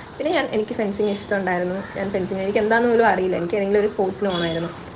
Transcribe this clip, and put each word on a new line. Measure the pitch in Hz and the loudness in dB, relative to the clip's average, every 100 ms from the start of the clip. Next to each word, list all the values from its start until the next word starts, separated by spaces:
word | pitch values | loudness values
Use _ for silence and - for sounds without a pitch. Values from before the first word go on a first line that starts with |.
| - - | -16 -6
പിന്നെ | 294 | -2
ഞാൻ, | 349 269 | 0 0
എനിക്ക് | 214 214 | -2 -2
ഫെൻസിങ് | 240 208 202 208 | -2 -4 0 -2
ഇഷ്ടമുണ്ടായിരുന്നു. | 202 - 202 185 180 180 190 196 - | -2 -2 -2 0 0 -2 -4 -8 -6
ഞാൻ | 196 | -4
ഫെൻസിങ് | 196 185 190 | -2 -2 -4
എനിക്ക് | 190 208 | 0 0
എന്താണെന്ന് | 214 226 240 | 4 4 4
പോലും | 233 226 | 6 6
അറിയില്ല. | 190 185 175 | 4 2 0
എനിക്ക് | 170 | 0
ഏതെങ്കിലും | 214 196 208 | 0 2 2
ഒരു | 208 | 2
സ്പോർട്സിന് | 208 190 190 202 | 0 -2 0 -2
പോകണമായിരുന്നു. | 175 170 165 165 - - | 0 0 -2 -4 -8 -12